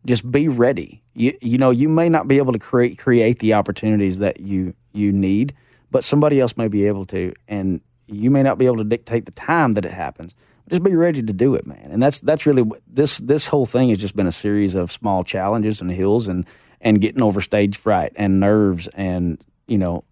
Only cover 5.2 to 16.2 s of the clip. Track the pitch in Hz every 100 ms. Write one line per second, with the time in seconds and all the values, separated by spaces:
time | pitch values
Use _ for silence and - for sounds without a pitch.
5.2 | 95 101 139 - _ _ _ 131 - 147
6.2 | 147 139 120 - 110 101 101 98 95 98
7.2 | 90 - _ 104 95 85 _ _ _ 104
8.2 | 120 139 135 110 127 117 107 117 - 117
9.2 | - - - 170 139 104 87 92 73 -
10.2 | 85 _ _ _ _ 175 190 170 170 147
11.2 | 110 95 135 127 - - 67 95 139 -
12.2 | 131 156 151 131 110 - _ 127 147 -
13.2 | 120 151 - 147 123 123 127 104 98 -
14.2 | 101 - 104 104 101 92 87 - 107 95
15.2 | 90 95 92 113 107 104 90 90 98 113